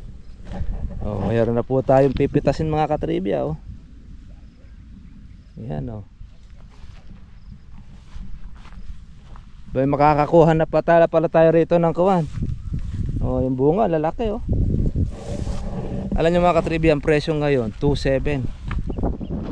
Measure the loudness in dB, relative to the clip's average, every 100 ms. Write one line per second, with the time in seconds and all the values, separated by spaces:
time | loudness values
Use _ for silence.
0 | -12 -16 -16 -16 -10 -6 -4 -2 -4 -6
1 | -4 -2 0 2 2 0 0 0 4 6
2 | 6 4 0 2 0 0 0 0 0 0
3 | -2 -2 -2 -2 -2 -6 -10 -18 -18 -20
4 | -18 -18 -18 -20 -20 -20 -20 -20 -20 -20
5 | -20 -20 -20 -20 -20 -14 -8 -6 -6 -10
6 | -12 -18 -18 -18 -20 -20 -20 -18 -18 -16
7 | -18 -18 -18 -18 -18 -18 -18 -18 -18 -20
8 | -16 -12 -10 -10 -10 -14 -16 -14 -12 -12
9 | -14 -18 -18 -18 -18 -18 -6 0 2 4
10 | 4 4 6 6 6 6 2 0 4 6
11 | 6 4 2 6 6 6 4 4 2 2
12 | 2 2 0 -4 -4 -4 -6 -6 -4 -4
13 | -4 -2 0 0 0 2 2 4 2 2
14 | 0 -2 -2 -4 -2 0 2 0 0 0
15 | -2 -4 -8 -6 -4 -4 -6 -6 -6 -6
16 | -4 0 2 4 4 2 2 2 4 2
17 | 2 0 0 0 0 0 0 -2 0 0
18 | 0 0 0 -2 -4 -6 -6 -4 -4 -4
19 | -4 -4 -6 -8 -8